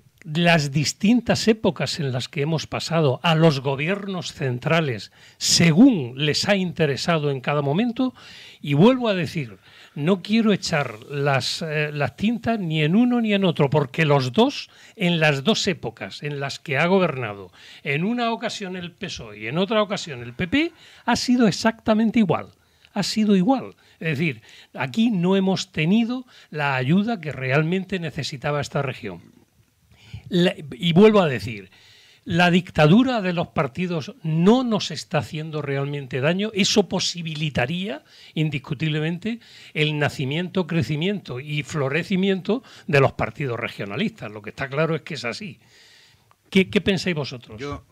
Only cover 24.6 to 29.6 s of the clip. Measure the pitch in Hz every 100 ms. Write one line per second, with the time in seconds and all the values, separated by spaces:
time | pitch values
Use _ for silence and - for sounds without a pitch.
24.6 | - - 131 165 233 190 175 196 190 185
25.6 | - - 156 220 226 254 - - - 151
26.6 | 143 131 131 185 208 220 151 - 131 139
27.6 | 160 190 185 190 160 - 131 131 147 147
28.6 | 135 147 131 120 101 85 - _ _ _